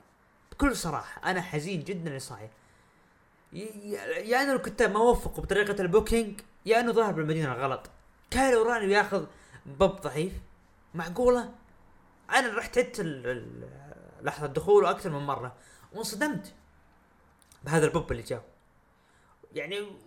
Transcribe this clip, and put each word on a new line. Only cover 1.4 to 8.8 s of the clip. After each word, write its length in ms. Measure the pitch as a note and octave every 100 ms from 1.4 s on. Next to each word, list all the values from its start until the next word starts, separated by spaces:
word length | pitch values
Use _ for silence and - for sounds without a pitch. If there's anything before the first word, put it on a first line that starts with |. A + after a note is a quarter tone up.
حزين 420 | F3 D3+ D#3+ F3+
جدا 240 | C#3+ F#3+ E3
اللي 120 | C3+
صاير. 300 | - A2 A2 - _ _ _ _ _ _ _ _ _
ي-، 60 | F3
ي-، 720 | A3 G#3 G#3 G3+ - D#3+ G#3+
يا 120 | B3
إنه 120 | C#4
الكتاب 380 | B3+ - - A3
ما 80 | G#3
وفقوا 440 | A#3 - - -
بطريقة 380 | - G3 G3+ G3+
البوكينج، 580 | F3+ G#3 G#3+ A#3 G#3+ G3+ - _ F#3+
يا 140 | A3+
إنه 120 | A#3+
ظهر 200 | A3 G#3+
بالمدينة 420 | D#3+ D3+ D#3+ D3
غلط. 360 | A#2+ C3+ B2+ - - _ _ _
كايل 240 | B3 C4+ A#3
أورالي 380 | A3+ A#3